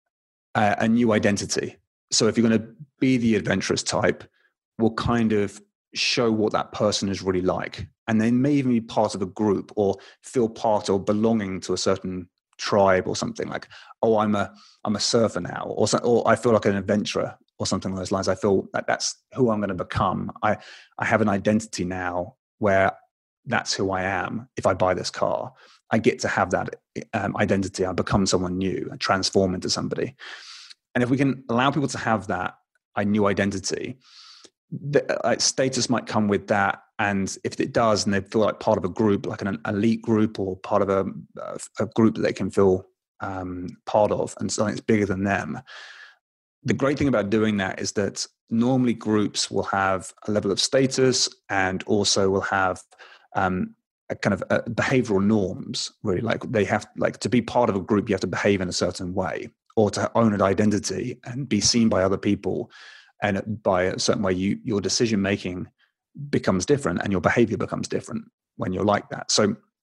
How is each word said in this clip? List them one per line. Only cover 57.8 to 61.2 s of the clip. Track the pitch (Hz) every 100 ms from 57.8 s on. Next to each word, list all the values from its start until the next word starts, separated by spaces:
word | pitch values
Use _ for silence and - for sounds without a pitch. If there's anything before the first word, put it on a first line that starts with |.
group, | 90 104 92
you | 95
have |
to | 92
behave | 82 107 101
in | 90
a |
certain | - 90 - 92
way, | 95 92 53 - _ _ -
or | 104
to | - 104 110
own | 113
an | 101
identity | 98 98 107 101 - 92 123 -